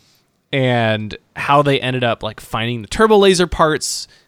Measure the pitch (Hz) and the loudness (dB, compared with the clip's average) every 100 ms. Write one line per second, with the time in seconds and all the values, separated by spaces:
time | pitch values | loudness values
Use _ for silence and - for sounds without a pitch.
0 | _ _ _ _ _ 139 131 120 113 107 | _ _ _ _ _ -2 0 0 0 -2
1 | 107 - _ - - 143 143 135 127 127 | -6 -14 _ -10 0 2 2 0 -2 -4
2 | 120 107 107 107 - 117 117 120 101 - | -4 -4 -8 -12 -8 -6 -6 -8 -6 0
3 | 220 214 196 180 175 - 160 147 - - | 4 6 6 4 0 0 0 0 -6 -10
4 | - _ | -12 _